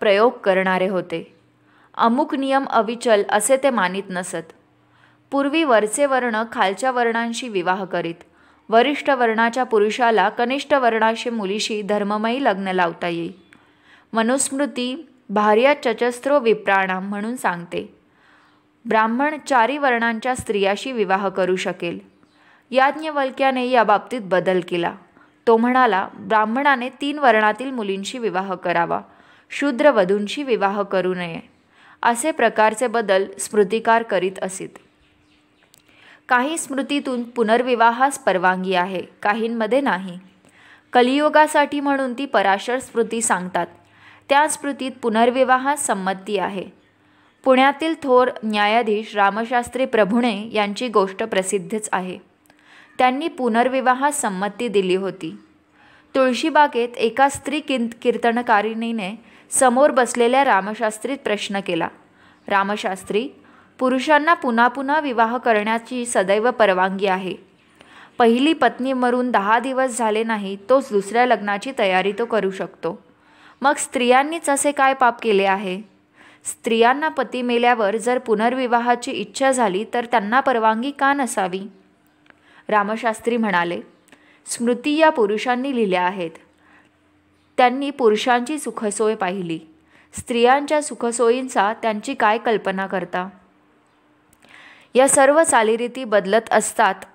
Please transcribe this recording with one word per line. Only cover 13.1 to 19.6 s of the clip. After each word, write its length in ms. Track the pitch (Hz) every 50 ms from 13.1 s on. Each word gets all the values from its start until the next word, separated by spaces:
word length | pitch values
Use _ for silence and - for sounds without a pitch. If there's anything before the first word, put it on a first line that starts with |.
| 170 170 165 180 190 - _ _ - _ _ _ _ _ _ _ _ _ _ - -
मनुस्मृती 960 | 226 220 226 262 277 269 - 269 269 285 233 233 254 247 247 254 330 311 - _ _ _ -
भार्या 460 | 196 214 208 214 214 220 247 277 294 285 -
चचस्रो 560 | 247 220 226 240 247 240 247 - 277 285 294
विप्राणाम 680 | 233 226 208 214 - 202 196 196 190 185 185 185 190 202
म्हणून 280 | 208 202 202 226 247
सांगते, 600 | 254 - 202 175 175 170 170 175 175 190 208 - _ _ _ _ _ _ _ _ _ _ _ _ _ _ _ _ _ -
ब्राह्मण 540 | 233 208 220 220 226 233 247 285 302 311 285 - -
चारी 300 | 277 247